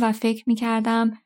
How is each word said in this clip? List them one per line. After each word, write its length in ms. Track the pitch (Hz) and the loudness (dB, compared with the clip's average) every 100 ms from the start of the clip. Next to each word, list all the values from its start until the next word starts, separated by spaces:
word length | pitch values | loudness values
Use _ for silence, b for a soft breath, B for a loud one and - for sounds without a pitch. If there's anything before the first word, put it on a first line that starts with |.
و 100 | 226 | 2
فکر 320 | 220 226 220 - | 0 -2 -2 -2
می‌کردم 720 | 226 233 226 226 226 226 220 | -2 0 0 0 0 0 -2